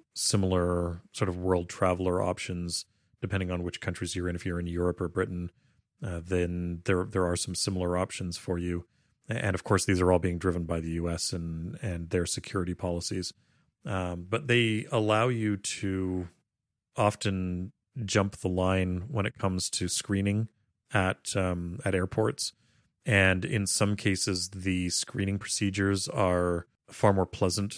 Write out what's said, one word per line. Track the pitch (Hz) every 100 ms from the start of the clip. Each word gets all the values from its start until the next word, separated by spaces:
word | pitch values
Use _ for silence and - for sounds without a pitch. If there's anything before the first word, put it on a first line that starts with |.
| _
similar | - - 104 95 92 87 87 87 87 -
sort | - 95
of | 90
world | 92 90 87
traveler | - 92 90 92 90
options, | 98 90 - 90 87 82 - _ _ -
depending | 92 95 90
on | 90
which | 87 -
countries | - 87 87 92
you're | 90
in. | 87
If | 92
you're | 87
in | 87
Europe | 85 87 87
or | 87
Britain, | 92 92 87 87 _ _ _ _ -
uh, | 98 87 85
then | 92 87 87 87 85 -
there, | 90
there | 92 95 87
are | 87
some | -
similar | 92 - 92 90 90
options | 92 - 92 85
for | - 87
you. | 87 87 85 _ _ _ -
A-, | 110 104
and |
of | 92
course, | - 98 -
these | 92
are | 90
all | 90
being | 87 87
driven | 92 87
by | 82 82
the | 82
U | 82 85
S | 85 -
and, | 90 85 80 85 -
and | - 87 82
their | 90 85
security | - - 98 90
policies. | 87 92 85 - 85 87 - _ _ _ _ -
Um, | 95 90 87 90
but | 113 143
they | 120 113 107 -
allow | 117 107 107 120
you | 117 107 98
to | - - 98 95 92 92 87 _ _ _ _ _ _ -
often | 104 - - 98 92 90 92 - _ -
jump | 104 104 98 -
the | 95
line | 90 92 95 92 90 95
when | 113 98
it | -
comes | 98 92 -
to | - 90
screening | - - 98 98 104 113 _ _ _ _
at, | 107 92 - - 101
um, | 92 87 87 87 101
at | 92
airports. | 92 - 110 - - - _ _ _ _ -
And | 101 95 90 90
in | 110 98
some | - 101 104
cases, | 104 95 - 90 90
the | 98 90 92 90
screening | - - - 98 98
procedures | - - 101 95 98 98 -
are | - 95 90 90 85 - _ _
far | - 107
more | 98 92
pleasant | - 95 87 101